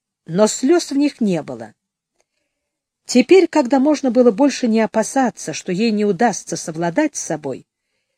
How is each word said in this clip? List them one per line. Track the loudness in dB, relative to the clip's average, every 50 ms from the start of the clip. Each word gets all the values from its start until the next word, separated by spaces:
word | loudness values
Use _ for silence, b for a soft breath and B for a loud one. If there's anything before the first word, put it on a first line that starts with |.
| _ _ _ _ _
но | -6 0 2 2
слёз | 2 2 0 0 2 2 2 0 -2
в | -2 -2
них | -2 -2 -2 -2 -2
не | -2 -2 -2 -4
было. | -8 -12 -12 -14 -16 -18 _ _ _ _ _ _ _ _ _ _ _ _ _ _ _ _ _ _ _ _ _ _ _ _ _ _
Теперь, | 0 2 2 4 6 6 6 6 4
когда | 2 -2 0 2 0 2
можно | 2 2 0 0 0 0
было | 2 4 4 4
больше | 4 4 2 0 0 0 -2 0
не | 0 0 0
опасаться, | 0 0 -2 -4 -2 0 0 0 0 -2 -6 -10 -10 -10
что | -8 -6 -6 -4
ей | -2 0 0 0
не | 0 0
удастся | 0 0 0 0 0 -2 -4 -8 -10 -10 -8
совладать | -8 -10 -8 -6 -4 -2 -2 -2 -2 -2 -4
с | -6
собой, | -8 -8 -8 -8 -6 -8 -10 -10 -14 _ _ _ _ _ _ _ _ _ _